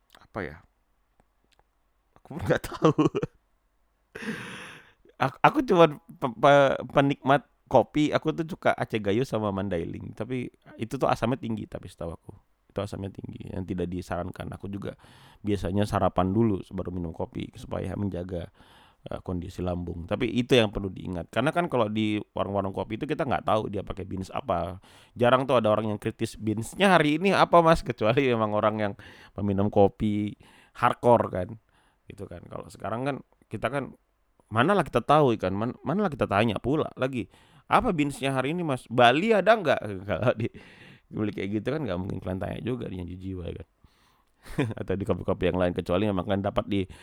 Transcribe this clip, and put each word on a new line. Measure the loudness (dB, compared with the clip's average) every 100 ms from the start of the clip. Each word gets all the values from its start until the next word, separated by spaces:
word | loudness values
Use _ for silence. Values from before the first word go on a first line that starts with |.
| _ -20
apa | -14 -10 -10
ya? | -12 _ _ _ _ _ _ _ _ _ _ _ _ _ _ _ _
Aku | -16 -8
pun | -2
nggak | -2 -2
tahu. | 0 2
<laughs> | 4 2 0 -6 _ _ _ _ _ _ _ _ -12 -8 -8 -10 -14 -16 -20 -20 _ _ -4
Ak-, | -4 4
aku | 4 4 2
cuma | 6 6 4 -16
pe-, | -8 -6 2
pe-, | 6 6 6 0 0
penikmat | 2 2 0 2 2 0 _ _
kopi, | 2 4 0 0
aku | 0 -2
tuh | -4 -6
suka | -2 0 0
Aceh | -2 -2
Gayo | 0 0 0
sama | -2 -2
Mandailing. | -2 -4 -4 -4 -8 -12
Tapi | -10 -8 -6 -8 -14 -20 -12
itu | -10 -2
tuh | 0
asamnya | 0 0 -2
tinggi, | -4 -6 -8
tapi | -12 -14
setahu | -12 -12
aku. | -12 -18 -20 _ _ _
Itu | -8
asamnya | -8 -8 -10
tinggi, | -10 -14 -12 -10
yang | -8 -6
tidak | -4 -4
disarankan. | -6 -6 -6 -6 -8 -12 -10
Aku | -10
juga | -8 -10 -12 -20 -20 -20 _
biasanya | -2 -2 0 0
sarapan | 0 2 2 2 2
dulu | 2 2 0 -4
baru | -8 -8
minum | -6 -8
kopi | -8 -8 -8 -10 -12
supaya | -10 -8 -6 -4
menjaga, | -4 -4 -6 -8 -10 _ -20 -20 _ _ -12
eh, | -10
kondisi | -6 -6 -6 -6 -4
lambung. | -4 -6 -8 -6
Tapi | -2 0
itu | 0 4
yang | 4 4
perlu | 0 -6
diingat. | -8 -8 -8 -4
Karena | -2 0
kan | 0 -2
kalau | 0 0
di | 0 0 -2 -4
warung-warung | -6 -2 -2 -2
kopi | -6 -6 -6
itu | -6
kita | -4 -2
nggak | -2
tahu | 0 0 0
dia | -6
pakai | -8 -10 -8
beans | -8 -8
apa. | -6 -2 -2 -2 -8 -18 -20 -20 0
Jarang | 4 4 4
tuh | 4
ada | 4
orang | 2 0
yang | -4
kritis, | -6 -6 -6 -4
"Beansnya | -4 -4 -6 2 6 6
hari | 4 2
ini | 2
apa, | 4 6 6 6
Mas?" | 4
Kecuali | 0 0 2 4 2
memang | 2 2
orang | 2 2 2
yang | -2 -4 -14 -20 -14
peminum | -4 0 2 4
kopi | 6 6 4 -2 0 -4 -8 -20 -20 _ 0
hardcore | 0 4 6 6 4
kan. | -2 -6 -10 _ _ _ _ -20
Gitu | -16 -14
kan. | -14 -14
Kalau | -14 -14
sekarang | -10 -6 -4
kan | -4 -6 -12 _ _
kita | -6 -4
kan, | -4 -6 -12 _ _ _ _ _
manalah | 2 4 2 2
kita | 0
tahu | 4 6 6 4
kan, | 0
man-, | -2 -4 -6
manalah | -4 -2 -2
kita | -2
tanya | 0 2 2 0
pula | 0 0 -2 -4
lagi, | -4 -4 -8 _ _ _ 0
"Apa | 2 2
beansnya | 2 0 -2 -2
hari | 0 -2 -2
ini, |
Mas? | -2 -4 0
Bali | 6 8 6 4 4
ada | 4 4
nggak?" | 4 0 -2 -8
<laughs> | -4
Kalau | 0 2 0
di, | -4 -6 -18 -20 -20 -20 _
beli | -4 -4 -4
kayak | -4 -4
gitu | -4 -4
kan |
nggak | -4 -4
mungkin | -6 -6
kalian | -6 -6
tanya | -6 -6
juga, | -6 -6 -8
dia | -10
jiwa | -10 -10 -10 -8 -10
kan. | -12 -16 _ _ _ _ _ _ _ -8
<laughs> | -4 -4 -4
Atau | -4 -2
di |
kopi-kopi | -2 -2 -2 0 0
yang | 2
lain, | 0 0
kecuali | -2 0 0
memang | -2
kalian | -2 -2
dapat | 0 -2 -2
di | -2 -2 -10